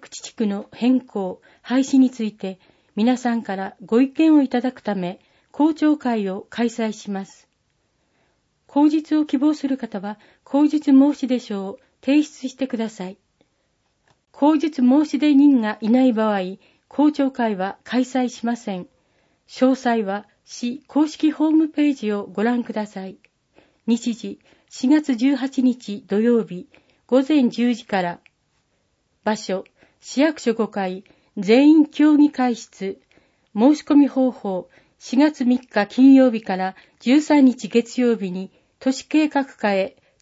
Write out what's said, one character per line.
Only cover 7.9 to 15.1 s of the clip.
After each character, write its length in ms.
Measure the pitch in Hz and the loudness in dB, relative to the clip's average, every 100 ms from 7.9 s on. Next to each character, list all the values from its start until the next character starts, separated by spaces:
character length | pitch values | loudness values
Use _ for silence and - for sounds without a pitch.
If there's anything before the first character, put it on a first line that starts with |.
| _ _ _ _ _ _ _ _ | _ _ _ _ _ _ _ _
口 240 | 285 302 | 0 2
述 280 | 311 302 302 | 0 -2 -2
を 80 | 294 | -2
希 120 | 269 | -2
望 140 | 302 | -2
す 140 | 302 262 | -2 -4
る 100 | 269 | -6
方 220 | 220 196 | -8 -10
は、 180 | 202 214 _ _ - | -10 -14 _ _ -4
口 220 | 277 294 | 0 0
述 240 | 302 294 | 0 4
申 220 | 269 285 | 6 4
し 140 | 277 247 | 0 -4
出 120 | 247 | -6
書 260 | - 196 196 | -6 -10 -10
を 140 | - _ _ | -14 _ _
提 220 | - 294 | 0 0
出 240 | 294 - 254 | 0 -6 -12
し 80 | - | -8
て 120 | 269 | -8
く 100 | 226 | -6
だ 120 | 220 | -8
さ 200 | - 185 | -10 -14
い。 80 | - _ _ _ _ _ _ _ _ _ _ _ | -16 _ _ _ _ _ _ _ _ _ _ _
口 260 | - 285 320 | -2 0 0
述 240 | 320 277 | -2 0
申 240 | 247 285 | 2 2
し 140 | 302 | 0